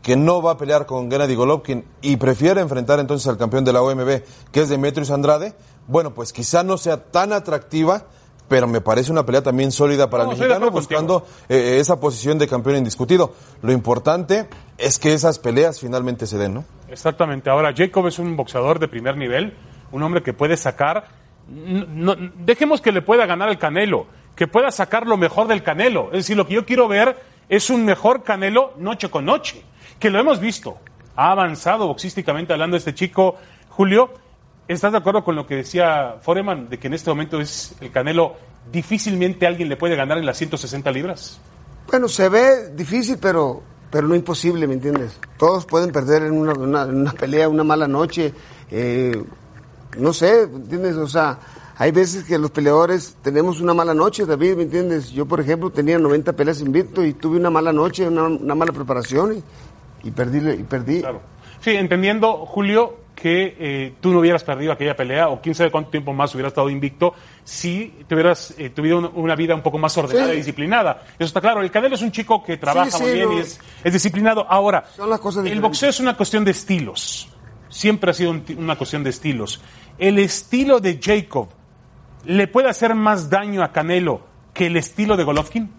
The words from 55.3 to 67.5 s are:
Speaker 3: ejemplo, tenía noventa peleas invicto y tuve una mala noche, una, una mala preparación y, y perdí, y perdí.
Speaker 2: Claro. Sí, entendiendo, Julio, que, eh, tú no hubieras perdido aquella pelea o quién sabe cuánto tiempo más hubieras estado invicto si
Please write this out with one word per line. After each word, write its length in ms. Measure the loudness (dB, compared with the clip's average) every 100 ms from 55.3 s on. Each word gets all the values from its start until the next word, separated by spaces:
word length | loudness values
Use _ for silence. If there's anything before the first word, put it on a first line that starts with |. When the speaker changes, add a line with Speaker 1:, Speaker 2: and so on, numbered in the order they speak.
| -2
Speaker 3:
ejemplo, 300 | 0 -2 -2
tenía 280 | -2 0 2
noventa 340 | 4 2 0
peleas 280 | 0 -2 0
invicto 440 | 0 0 0 -2
y 100 | -2
tuve 240 | -2 -2 0
una 120 | 2
mala 220 | 2 2
noche, 340 | 2 0 0 -2
una, 180 | 0
una 300 | 0 -2 -2
mala 160 | -2 -2
preparación 720 | -4 -4 -4 -2 0 0 -4 -10 -20 -20 -20 -20 -16
y, 40 | -12
y 20 |
perdí, 260 | -6 -2 -2 -2
y 140 | -4
perdí. 380 | -4 -6 -2 -4
Speaker 2:
Claro. 220 | -4 -10 -16 -20 -20 -8
Sí, 100 | -2
entendiendo, 760 | 0 0 0 0 2 0 0 -6
Julio, 540 | -4 0 2 0 -4 -20 -6
que, 400 | 0 0 -2 -6
eh, 360 | -6 -6 -8 -2
tú 120 | 2
no 80 | 4
hubieras 240 | 4 2
perdido 280 | -2 -4 -4
aquella 220 | -2 -2 -2
pelea 320 | -2 0 0
o 140 | 0
quién 120 | -6
sabe 160 | 0 0
cuánto 200 | 0 -4
tiempo 220 | -6 -6
más 200 | -2 -2
hubieras 180 | -2 -4
estado 180 | -2 -2
invicto 420 | -2 -6 0 -2 -2 -20 -20
si 600 | -16